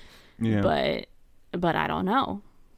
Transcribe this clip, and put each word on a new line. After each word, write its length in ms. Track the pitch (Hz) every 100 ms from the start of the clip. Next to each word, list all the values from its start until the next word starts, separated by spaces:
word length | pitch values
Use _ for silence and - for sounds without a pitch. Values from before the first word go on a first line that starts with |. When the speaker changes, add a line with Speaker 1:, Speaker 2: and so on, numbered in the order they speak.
| - - - -
Speaker 1:
Yeah. 220 | 113 107
Speaker 2:
But, 460 | 98 73 67 60 - - - - -
but 240 | 175 170 160
I 120 | 156
don't 180 | 160 185
know. 360 | 254 - 202 - - -